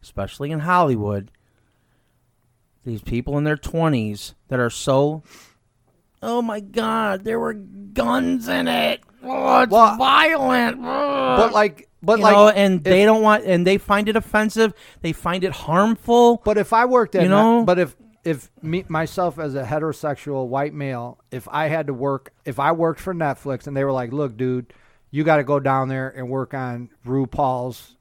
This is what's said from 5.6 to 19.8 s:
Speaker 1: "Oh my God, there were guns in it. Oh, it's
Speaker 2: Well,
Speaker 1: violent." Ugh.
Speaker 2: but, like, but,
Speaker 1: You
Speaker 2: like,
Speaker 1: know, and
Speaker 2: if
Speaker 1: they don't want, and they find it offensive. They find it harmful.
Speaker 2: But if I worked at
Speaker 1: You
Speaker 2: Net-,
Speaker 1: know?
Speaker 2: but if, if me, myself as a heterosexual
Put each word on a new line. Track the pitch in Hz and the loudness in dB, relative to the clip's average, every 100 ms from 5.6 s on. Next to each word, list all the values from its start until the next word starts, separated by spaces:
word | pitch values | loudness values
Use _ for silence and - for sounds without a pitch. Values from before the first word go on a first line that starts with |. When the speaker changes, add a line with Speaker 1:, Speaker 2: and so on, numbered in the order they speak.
| _ _ _ _ _ _ | _ _ _ _ _ _
Speaker 1:
"Oh | 226 240 | -6 -4
my | 233 214 | -4 -6
God, | 196 214 220 226 220 196 202 | -8 -6 -2 -2 -2 -4 -4
there | 233 | -4
were | 233 | -4
guns | 214 196 196 202 208 233 247 262 - 226 | -8 -12 -20 -12 -4 0 0 0 -4 -4
in | 87 87 | -4 -2
it. | - - - _ 240 | 0 -2 -4 _ _
Oh, | 254 262 262 254 | -10 -4 2 2
it's | 262 | 4
Speaker 2:
Well, | 214 220 226 | 6 6 4
Speaker 1:
violent." | 262 277 311 320 262 254 240 247 | 2 4 4 2 0 0 0 -4
Ugh. | 247 269 285 277 262 254 | -8 -4 -4 -2 0 2
Speaker 2:
but, | 226 | 4
like, | 214 208 - - _ 160 | 4 0 -2 -20 _ 0
but, | 220 | 4
Speaker 1:
You | 214 | 6
Speaker 2:
like, | 208 | 8
Speaker 1:
know, | 208 | 8
and | 202 202 185 | 6 2 2
Speaker 2:
if | |
Speaker 1:
they | 156 185 208 | 4 6 6
don't | 220 | 6
want, | 214 214 - | 4 2 2
and | 180 180 | 2 2
they | 196 | 0
find | - 202 214 | 0 0 0
it | 208 | -2
offensive. | - 214 214 220 226 - - - | 0 -2 -2 0 0 -2 -20 -10
They | 170 | -8
find | 160 180 180 185 | -6 -4 -4 -4
it | |
harmful. | 151 - 165 208 226 - 240 240 233 | -8 -2 2 2 0 2 4 6 4
Speaker 2:
But | - 214 | 0 0
if | 196 | 2
I | 226 | 2
worked | 247 254 220 190 | 4 2 2 2
at | |
Speaker 1:
You | 180 | 4
Speaker 2:
Net-, | 196 | 4
Speaker 1:
know? | 220 233 | 4 4
Speaker 2:
but | 226 180 | 2 2
if, | 170 - _ _ - | 0 -4 _ _ -6
if | 160 - _ | -6 -8 _
me, | 156 170 190 | -6 -6 -4
myself | 156 160 - 180 147 | -6 -4 -4 -4 -4
as | 156 135 | -8 -8
a | |
heterosexual | 120 151 | -6 -4